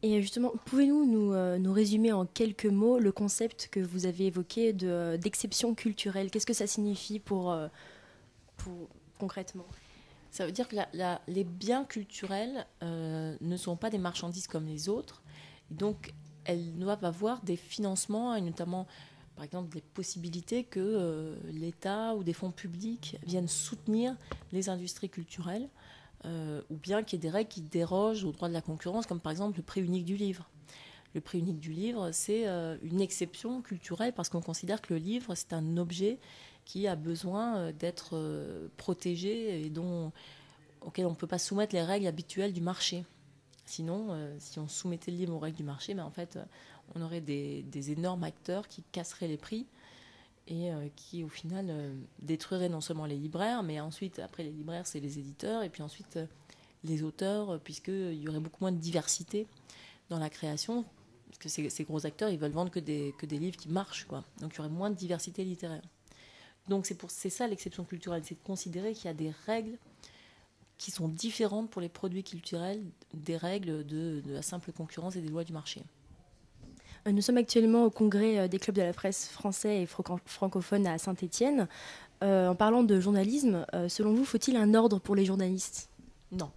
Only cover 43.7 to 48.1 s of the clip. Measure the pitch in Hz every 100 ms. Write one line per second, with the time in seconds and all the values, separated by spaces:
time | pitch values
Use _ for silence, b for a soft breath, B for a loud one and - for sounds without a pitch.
43.7 | - 160 185 220 165 151 147 - - 151
44.7 | - 185 170 - 175 180 160 156 160 147
45.7 | 139 - 202 151 147 175 - - B B
46.7 | B - 165 165 170 147 143 143 143 135
47.7 | 143 139 151 175